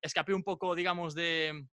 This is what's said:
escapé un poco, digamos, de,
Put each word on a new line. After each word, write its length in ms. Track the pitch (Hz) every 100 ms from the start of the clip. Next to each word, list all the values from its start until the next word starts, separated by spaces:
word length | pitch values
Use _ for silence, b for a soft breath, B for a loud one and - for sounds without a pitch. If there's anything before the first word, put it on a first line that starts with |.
escapé 320 | 156 - 185
un 100 | 190
poco, 320 | 196 185 185 170
digamos, 400 | 180 175 170 151
de, 500 | 170 165 156 151 131